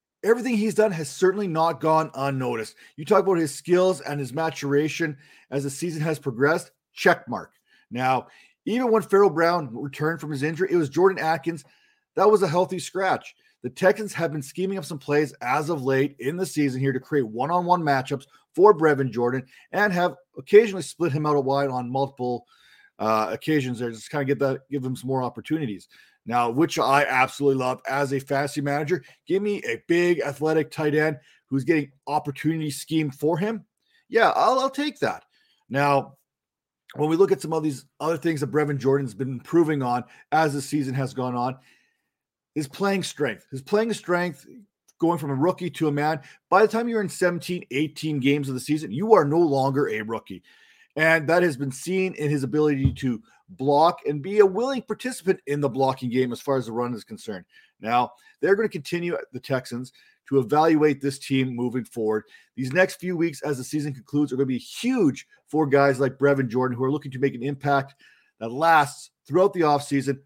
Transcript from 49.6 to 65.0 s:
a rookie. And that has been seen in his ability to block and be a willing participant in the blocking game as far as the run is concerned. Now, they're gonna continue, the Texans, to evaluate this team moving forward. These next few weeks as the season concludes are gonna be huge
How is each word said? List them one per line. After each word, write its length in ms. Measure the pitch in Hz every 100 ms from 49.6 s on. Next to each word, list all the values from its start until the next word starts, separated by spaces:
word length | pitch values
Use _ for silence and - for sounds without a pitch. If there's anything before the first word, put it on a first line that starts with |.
| 131 135 143
a 140 | 110
rookie. 400 | 107 110 - 92 _ _ _ _ _ -
And 320 | 160 165 147
that 140 | 170
has 160 | 175 135
been 140 | 139
seen 420 | 131 - 190 185
in 160 | - 147
his 140 | 147
ability 500 | 131 151 151 139 135
to 300 | 131 131 113 - _ _
block 520 | - 135 143 165 180 -
and 160 | 147
be 160 | 147 208
a 80 | 196
willing 380 | 190 254 262
participant 560 | - 208 254 254 185 180 -
in 140 | 143
the 80 | 143
blocking 420 | 123 135 131 127
game 200 | 123 127
as 100 | 117
far 160 | - 135
as 100 | 113
the 40 |
run 220 | 113 123
is 100 | 117
concerned. 420 | - 107 - 95 87 _ _ _
Now, 300 | 107 120 120 - _ _
they're 160 | 160 202
gonna 140 | 220
continue, 480 | 170 139 175 175 175 -
the 80 | 127
Texans, 540 | - 135 127 120 127 _ _ _ -
to 80 | 135
evaluate 640 | 117 151 160 156 151 139
this 160 | 139 139
team 380 | - 135 131 120
moving 280 | 123 123
forward. 400 | 113 - 110 107 - - _ -
These 160 | 127
next 240 | 156 180 -
few 220 | 180 175
weeks 240 | 170 139
as 160 | 143 131
the 60 |
season 300 | 127 151 147
concludes 380 | 135 - 147 147
are 40 | 131
gonna 100 | 135
be 140 | 123
huge 680 | - - 240 254